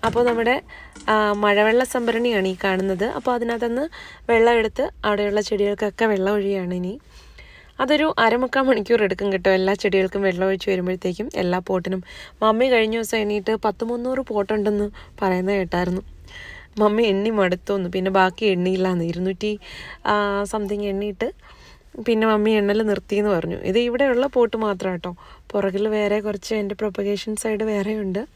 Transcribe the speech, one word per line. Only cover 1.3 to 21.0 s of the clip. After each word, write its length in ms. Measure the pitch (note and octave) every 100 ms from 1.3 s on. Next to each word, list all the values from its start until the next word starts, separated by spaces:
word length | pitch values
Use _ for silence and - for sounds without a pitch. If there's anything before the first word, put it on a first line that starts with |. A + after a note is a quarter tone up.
മഴവെള്ള 500 | G#3 G#3 G3+ G#3+ A#3
സംഭരണിയാണ് 640 | B3+ B3+ A#3 A3+ A#3+ G#3+ F#3+
ഈ 80 | F3+
കാണുന്നത്. 420 | G3+ F#3 F#3+ F#3 A3 -
അപ്പോൾ 140 | B3+
അതിനകത്തുനിന്ന് 540 | B3 A#3 A#3 A#3 A#3+ D#4+ - - - -
വെള്ളം 260 | A#3 A3+ A#3
എടുത്ത് 260 | A3 - C#4+ - G#3+
അവിടെയുള്ള 360 | G#3 G#3 G3+
ചെടികൾക്കൊക്കെ 640 | G3+ G#3 G3+ G3+ G#3 - A3+
വെള്ളം 280 | G3+ F#3+ G#3
ഒഴിയാണ് 360 | G3 G3 F3+
ഇനി. 200 | F3+ F3+ C4+ - - - - - - - -
അതൊരു 240 | B3+ D4 D#4 -
അരമുക്കാൽ 400 | A3+ A#3 B3+ C4+ C4+
മണിക്കൂർ 340 | A3+ G3+ A#3
എടുക്കും 240 | G3+ F#3 G3
കേട്ടോ, 180 | F#3+ F3+
എല്ലാ 240 | F#3+ F#3+
ചെടികൾക്കും 480 | G3 G3+ F#3+ F#3+ G3
വെള്ളം 240 | G3 F3+ F#3+
ഒഴിച്ച് 200 | F#3+ G3
വരുമ്പോഴത്തേക്കും, 560 | F#3 F3+ F#3 F#3 F3 A3 -
എല്ലാ 180 | F3+ F3+ F3+
പോട്ടിനും. 340 | F#3+ F3+ F#3 - - - -
മമ്മി 240 | A3 A3 C4
കഴിഞ്ഞ 220 | A#3+ A3 A3+
ദിവസം 200 | A3 A3+
എണ്ണീട്ട് 360 | G#3 G#3 F#3+ A3 A3
പത്ത് 180 | G3 A3+
മുന്നൂറ് 300 | A#3+ A#3+ C4 C4
പോട്ടുണ്ടെന്ന് 560 | G#3+ G3 G#3+ G#3 G#3 G#3 G#3 - -
പറയുന്നത് 340 | G3 F3+ F#3 G3+
കേട്ടായിരുന്നു. 460 | F3+ F3 F3+ F3+ - - - - - - - -
മമ്മി 220 | G#3 G#3 A#3
എണ്ണി 200 | G3 G#3+ A3
മടുത്തോന്ന്, 500 | F#3 F3+ - G3+ F3+
പിന്നെ 220 | F#3+ F#3 F#3+
ബാക്കി 260 | F#3 F#3 G#3+
എണ്ണിയില്ലാന്ന്. 600 | F#3 F3+ F#3 F#3 F3+ E3+
ഇരുന്നൂറ്റി, 420 | E3+ F#3 F#3 G#3+ G#3 - - - - -
ആ, 100 | G#3 G3+ G3+ G3+
something 300 | A3 G3+ G#3 G3+
എണ്ണിയിട്ട് 380 | G3